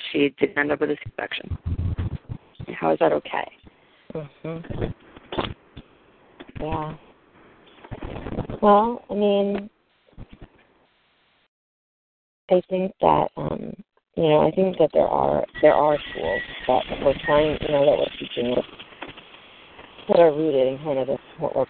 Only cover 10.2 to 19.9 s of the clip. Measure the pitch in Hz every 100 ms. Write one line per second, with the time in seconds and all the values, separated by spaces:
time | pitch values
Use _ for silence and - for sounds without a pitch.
10.2 | - - - _ _ _ _ _ _ _
11.2 | _ _ _ _ _ _ _ _ _ _
12.2 | _ _ - 180 - 185 190 - 165 151
13.2 | - - 147 147 - - - _ _ -
14.2 | 160 151 156 170 190 175 156 - - -
15.2 | 69 73 - - 151 - 151 147 - -
16.2 | 80 113 - - - 127 - - 143 135
17.2 | - 147 156 143 156 143 143 - - -
18.2 | - - 120 123 - - - - - -
19.2 | - - - - - - -